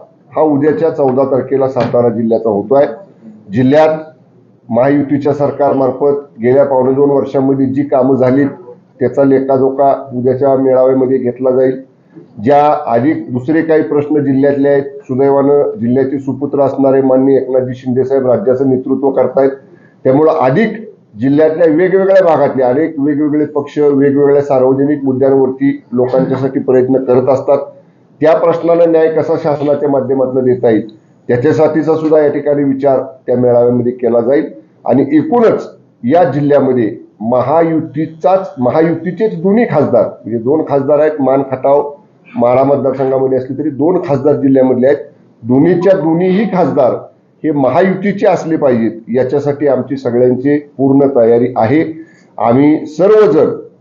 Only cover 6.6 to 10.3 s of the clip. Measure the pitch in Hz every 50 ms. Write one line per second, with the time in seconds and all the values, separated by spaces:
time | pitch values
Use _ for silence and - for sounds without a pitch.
6.6 | 139 - 135 131 127 135 131 135 143 143 143 139 120 - - 139 135 135 139 135
7.6 | 135 123 113 139 143 - - 135 123 131 139 120 127 127 127 139 143 139 - -
8.6 | - - - - _ _ _ - 123 123 123 143 139 135 135 131 135 135 135 131
9.6 | 131 135 135 139 143 139 135 - - - 123 123 120 127